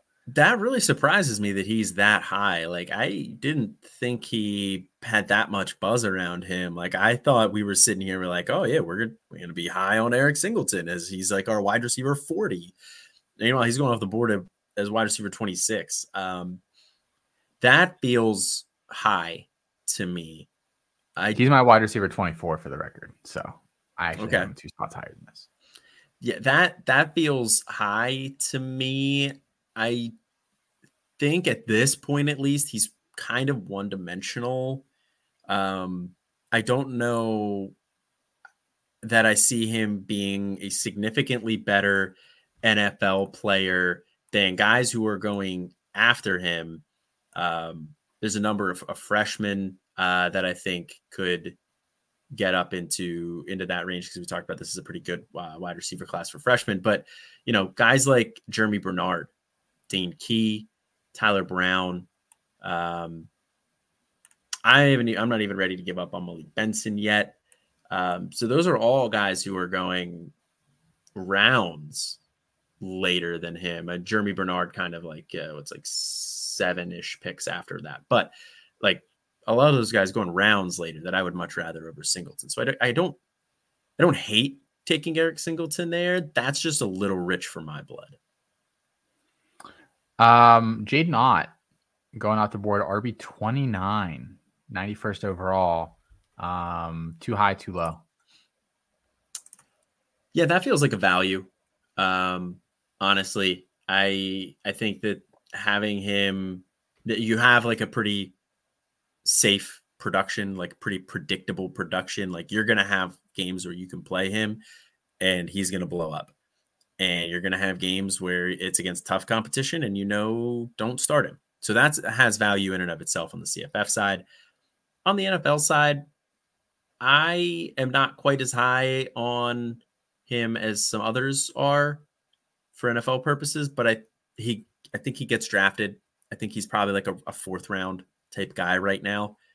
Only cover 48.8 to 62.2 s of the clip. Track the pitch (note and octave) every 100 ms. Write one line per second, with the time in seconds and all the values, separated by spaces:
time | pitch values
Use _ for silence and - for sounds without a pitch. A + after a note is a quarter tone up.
48.8 | - F2 - G#2 G#2 - G#2 G2 F#2+ F#2+
49.8 | _ - F#2 F2+ F2+ F#2+ F#2 F2+ G2 F2+
50.8 | E2+ - _ - F#2 E2+ E2+ - _ _
51.8 | _ _ _ _ - G#2+ F#2+ F#2 F2 F2+
52.8 | E2+ - F2+ E2+ E2+ E2+ F2 F#2 F#2 F2+
53.8 | F2+ F2+ F2+ F2+ F2 E2+ E2+ E2 E2+ F#2
54.8 | D2+ E2+ - F2 - - F2 E2+ F2+ E2+
55.8 | - F2+ - - - D#2 B2 B2 - F#2+
56.8 | G2+ G2+ - - - - - G#2+ F#2+ -
57.8 | A#2 C3+ C3+ B2+ A2 - - A2 G#2+ G#2
58.8 | F#2 F2+ F2+ F2 - _ _ _ _ _
59.8 | - G2 F2+ D2+ - A2+ A2 G#2+ - _
60.8 | _ _ _ - A2 G2 F2+ F#2 F#2 F#2
61.8 | F#2 F2+ - _